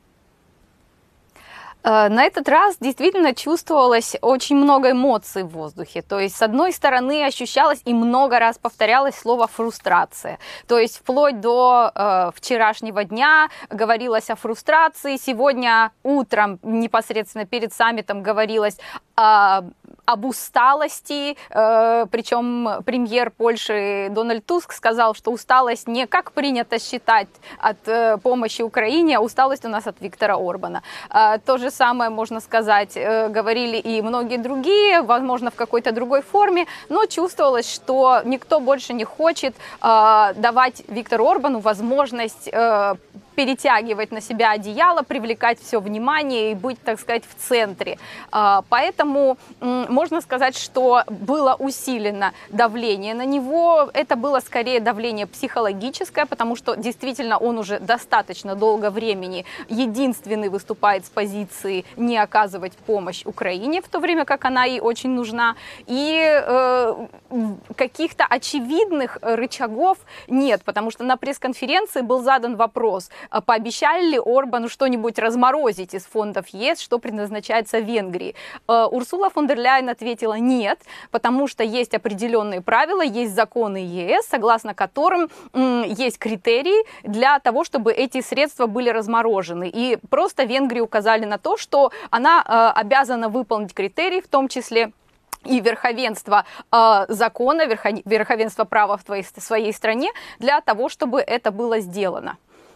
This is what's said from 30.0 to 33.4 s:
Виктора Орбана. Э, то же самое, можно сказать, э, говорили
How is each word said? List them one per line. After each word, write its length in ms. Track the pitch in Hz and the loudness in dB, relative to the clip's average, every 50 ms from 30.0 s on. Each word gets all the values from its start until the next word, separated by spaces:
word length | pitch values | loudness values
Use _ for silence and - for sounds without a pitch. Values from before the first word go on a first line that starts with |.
Виктора 340 | 185 196 - - 220 208 196 | -10 -12 -6 -2 0 0 0
Орбана. 480 | - 190 175 175 185 180 175 175 175 - - - - - - | 0 -2 -4 -6 -6 -6 -8 -8 -8 -10 -12 -16 -18 -8 0
Э, 280 | - 208 220 214 214 220 - | 2 4 4 4 4 2 0
то 140 | - 262 254 | 0 0 0
же 120 | 247 277 - | -2 -4 -2
самое, 320 | - 262 240 240 247 233 226 | 0 2 2 2 0 -2 -4
можно 320 | 220 214 226 226 233 226 | -4 -6 -6 -6 -8 -10
сказать, 560 | - - - 226 220 214 208 202 208 202 - | -6 -2 -2 0 2 2 2 2 2 0 -4
э, 320 | - 135 208 220 220 220 214 | -4 -2 0 0 0 0 0
говорили 480 | 214 220 | -2 -2